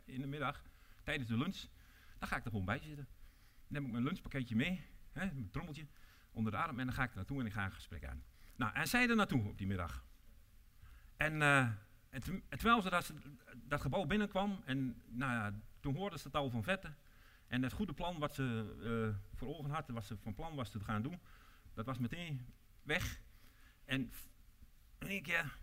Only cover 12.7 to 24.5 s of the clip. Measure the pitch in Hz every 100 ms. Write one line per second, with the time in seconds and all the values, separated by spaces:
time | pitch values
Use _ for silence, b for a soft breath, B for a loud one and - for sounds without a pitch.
12.7 | 240 185 175 160 151 131 143 - - -
13.7 | 147 135 185 156 208 208 190 202 196 -
14.7 | 135 131 107 - 117 139 120 104 104 -
15.7 | - 143 147 196 160 139 151 139 117 110
16.7 | 190 170 143 - b b b b 127 127
17.7 | - 208 139 175 170 147 - 131 113 107
18.7 | - 107 117 110 101 - - - 165 143
19.7 | 156 147 117 - 107 113 104 165 147 117
20.7 | 107 104 107 131 180 b b b b b
21.7 | - 113 123 120 165 170 135 123 - -
22.7 | - - 170 - - - b b b b
23.7 | b - 131 - - - - -